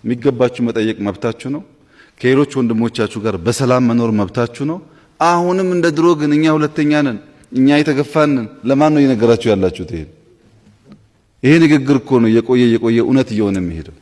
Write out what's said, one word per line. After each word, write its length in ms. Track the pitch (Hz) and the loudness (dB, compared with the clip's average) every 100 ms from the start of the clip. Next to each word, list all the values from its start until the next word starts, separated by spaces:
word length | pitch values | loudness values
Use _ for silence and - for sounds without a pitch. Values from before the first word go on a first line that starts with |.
የሚገባችሁ 600 | 110 120 139 123 123 123 | -6 -2 -2 0 -2 0
መጠየቅ 340 | 120 117 110 110 | -4 -2 -4 -4
መብታችሁ 480 | 101 98 117 110 131 | -6 -4 -6 -6 -10
ነው። 120 | 143 - _ _ _ _ _ | -10 -12 _ _ _ _ _
ከሌሎች 340 | 123 135 143 | 0 2 0
ወንድሞቻችሁ 640 | 135 120 110 117 113 104 110 | -2 -2 0 -2 -2 -6 -4
ጋር 140 | 107 98 | -6 -4
በሰላም 480 | 90 110 131 127 | -4 -2 0 2
መኖር 260 | 123 117 117 | 2 0 0
መብታችሁ 520 | 107 95 - 120 - | -2 -4 -4 -6 -6
ነው። 140 | 139 175 - - _ _ | -8 -8 -12 -20 _ _
አሁንም 480 | 165 175 175 185 185 | 0 0 0 -2 -2
እንደ 160 | 180 165 | 0 -2
ድሮ 160 | 151 170 | 2 2
ግን 160 | 160 151 | 2 0
"እኛ 120 | 147 160 | 0 2
ሁለተኛ 420 | 156 151 151 151 151 | 0 -2 -2 0 0
ነን፣ 160 | 143 104 - _ _ | 0 -4 -12 _ _
እኛ 160 | 127 131 | 0 2
የተገፋን 560 | 147 151 139 143 156 147 | 2 2 -2 -2 0 0
ነን" 160 | 135 107 - | 0 -4 -8
ለማን 280 | 117 135 151 | -2 2 2
ነው 80 | 151 | 4
እየነገራችሁ 480 | 139 120 117 117 117 | 2 2 2 2 2
ያላችሁት? 420 | 101 92 - 80 | 0 0 -4 -12
ይሄ፣ 120 | 85 78 _ _ _ _ _ _ _ _ - _ _ _ _ | -12 -12 _ _ _ _ _ _ _ _ -20 _ _ _ _
ይሄ 100 | 127 160 | 2 4
ንግግር 360 | 165 151 135 139 | 6 4 2 0
እኮ 140 | - 127 | 2 2
ነው 120 | 117 | 4
እየቆየ፣ 340 | 113 113 123 | 2 2 2
እየቆየ 340 | 123 113 117 117 | 2 2 2 0
እውነት 280 | 104 135 123 | 2 0 0
እየሆነ 260 | 107 104 98 | -2 -2 -2
የሚሄደው። 380 | 90 80 73 80 | -4 -8 -14 -20